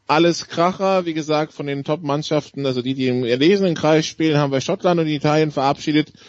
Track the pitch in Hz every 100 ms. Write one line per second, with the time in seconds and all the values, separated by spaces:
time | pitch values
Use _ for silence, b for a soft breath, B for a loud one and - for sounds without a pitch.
0 | - 151 170 165 - - 175 175 190 190
1 | 170 160 151 151 156 - 143 139 139 151
2 | 143 147 - 151 - 139 139 127 123 135
3 | 127 123 117 127 156 202 190 160 151 156
4 | 156 - 160 147 139 135 - 190 180 170
5 | 160 147 151 156 156 147 135 - - 147
6 | 151 -